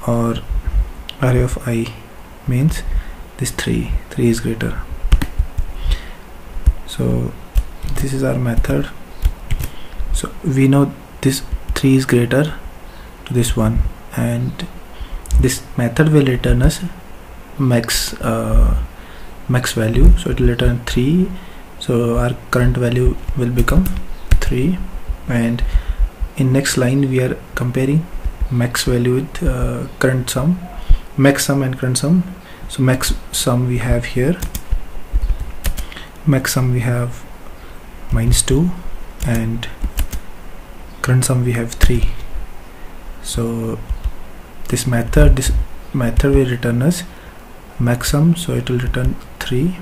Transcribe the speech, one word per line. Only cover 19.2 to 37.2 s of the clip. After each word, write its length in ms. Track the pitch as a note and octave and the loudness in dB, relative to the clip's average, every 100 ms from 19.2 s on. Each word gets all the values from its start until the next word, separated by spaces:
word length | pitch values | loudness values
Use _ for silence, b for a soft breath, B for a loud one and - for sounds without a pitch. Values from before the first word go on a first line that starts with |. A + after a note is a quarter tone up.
| B B - | B B -2
max 240 | B2+ - | 0 0
value, 440 | A2+ A2 A#2 - - | 0 2 8 8 8
so 140 | - | 4
it 80 | B2 | 2
will 80 | B2 | 2
return 320 | A#2+ B2 A#2+ - | 4 2 0 -2
three. 440 | A#2 B2+ F3 F#3 B B B B - | 0 2 2 2 B B B B -10
So 380 | - A#2+ A#2+ A#2 | -2 0 2 2
our 180 | A#2+ B2 - | 0 -2 -2
current 240 | B2+ B2 B2 | 2 4 2
value 400 | A#2+ B2 B2 - - - | 0 2 2 0 -4 -2
will 140 | A#2+ | 0
become 340 | B2 A#2 D3 F#3 - - - - - | 0 4 4 4 -2 -4 -6 4 4
three, 360 | - - C#3 F3+ - - - - - | 6 2 2 0 -4 -8 -6 -8 -2
and 340 | A#2+ A#2 A#2+ - B B B B - - - | 0 0 0 2 B B B B 0 -8 0
in 160 | C3 | 2
next 240 | C3+ C#3 - | 4 2 0
line 340 | B2 C3+ C#3 | 2 2 2
we 120 | B2+ | 2
are 160 | B2+ C3+ - - | 0 -2 -8 -4
comparing 500 | B2 B2+ C3+ D3+ E3 - - - - | -2 0 2 2 0 -4 -4 -4 -2
max 320 | B2 A#2+ A#2+ | 0 0 -2
value 320 | - B2 B2 B2+ | 0 2 2 0
with, 260 | C#3 - | -2 -4
uh, 460 | E3 B2+ B2 A#2+ B2+ - | -2 0 -2 -2 -8 0
current 300 | C3 B2+ B2 | 0 0 -2
sum, 300 | B2+ D3 F3+ F3 B B B B - | 0 0 0 -4 B B B B 4
max 300 | C#3 C#3 - | 4 4 0
sum 180 | C#3 | 0
and 160 | C3 B2+ | 0 -2
current 180 | B2+ B2 | -2 0
sum. 260 | C#3+ F3+ - - B B B | 2 2 2 -8 B B B
So 160 | - | 0
max 300 | C3 B2+ - - - | 2 2 0 -2 -4
sum 380 | - - B2 B2+ | -2 0 2 2
we 80 | B2 | 0
have 260 | A#2 B2 | 2 0
here, 340 | A#2 B2 C3 F3 - - - - - - - - - - - - - - B B B B D3+ | 0 0 0 0 -2 -6 0 0 0 -6 -2 0 2 0 -2 -4 -2 -2 B B B B 2
max 280 | C#3 C3 - | 2 2 0
sum 180 | B2+ | 2
we 80 | B2 | 2
have 420 | A#2+ A#2+ A#2+ - | 0 0 -2 -6